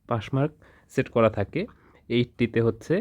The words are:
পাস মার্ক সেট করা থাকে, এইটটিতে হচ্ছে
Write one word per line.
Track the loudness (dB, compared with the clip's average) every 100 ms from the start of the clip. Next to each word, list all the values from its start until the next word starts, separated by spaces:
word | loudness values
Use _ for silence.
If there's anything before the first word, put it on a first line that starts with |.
| -6
পাস | -6 -2
মার্ক | -2 -2 -6 -20 _ _
সেট | -4 -2
করা | 2 2
থাকে, | 2 -4 -6 -8 -12 _ _ -4
এইটটিতে | -2 -2 -2 0 2
হচ্ছে | 0 -2 -2 -4